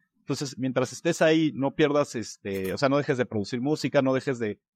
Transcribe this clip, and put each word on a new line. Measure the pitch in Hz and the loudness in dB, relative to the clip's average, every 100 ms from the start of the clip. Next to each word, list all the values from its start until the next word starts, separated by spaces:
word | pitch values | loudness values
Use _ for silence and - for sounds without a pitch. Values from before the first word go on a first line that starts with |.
| _ _ | _ _
Entonces, | - 139 143 123 | -8 -6 -6 -6
mientras | 131 127 127 | -4 -2 -2
estés | - 165 165 | -2 -4 2
ahí, | 165 160 156 117 | 4 4 2 0
no | 139 | -4
pierdas, | - 151 143 139 | 2 2 4 0
este, | 120 104 - 104 98 92 | -4 -8 -10 -6 -4 -2
o | 87 | 0
sea, | 135 | 2
no | 143 | 2
dejes | 139 127 | 2 0
de | 120 | 0
producir | 110 98 123 | -2 -4 -4
música, | 135 151 135 147 | -2 -2 2 2
no | 131 | 2
dejes | 131 143 123 | 0 -2 -4
de, | 110 98 _ | -4 -6 _